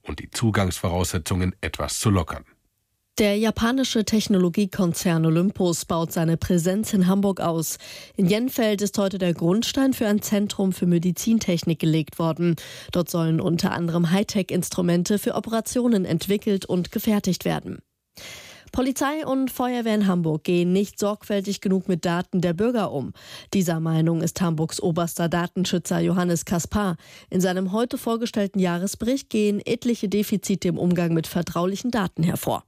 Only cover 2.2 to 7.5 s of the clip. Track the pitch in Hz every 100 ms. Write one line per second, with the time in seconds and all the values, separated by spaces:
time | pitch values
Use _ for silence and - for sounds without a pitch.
2.2 | 85 - - _ _ _ _ _ _ -
3.2 | 208 202 220 - 226 262 254 233 202 214
4.2 | - 190 180 170 202 - 180 165 185 165
5.2 | 165 165 190 - 180 165 - 170 165 180
6.2 | 165 165 - 180 165 196 220 196 180 196
7.2 | 196 185 170